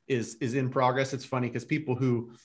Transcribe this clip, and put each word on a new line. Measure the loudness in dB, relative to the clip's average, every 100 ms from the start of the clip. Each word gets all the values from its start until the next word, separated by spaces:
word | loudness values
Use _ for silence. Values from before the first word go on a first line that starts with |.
| -2
is, | -2 -2 -4
is | -2
in | 0 0
progress. | 4 4 4 0
It's | -2
funny | -4 -2 -2
'cause | -4
people | -2 -2 0
who | 0 2 2 -2 -12